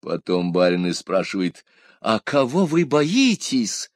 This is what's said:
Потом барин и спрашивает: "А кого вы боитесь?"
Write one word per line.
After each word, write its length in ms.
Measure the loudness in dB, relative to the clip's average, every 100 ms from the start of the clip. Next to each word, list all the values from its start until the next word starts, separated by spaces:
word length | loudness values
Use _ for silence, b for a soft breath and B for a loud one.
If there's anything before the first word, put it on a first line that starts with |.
Потом 520 | -6 -8 -2 0 0
барин 340 | 2 2 2 -2
и 60 |
спрашивает: 720 | -4 -2 -2 -2 -2 -4 -4 b b b b
"А 180 | -2 -2
кого 460 | 0 0 0 0 2
вы 180 | 2
боитесь?" 1040 | 2 2 2 2 2 0 -2 -2 -2 -6 -12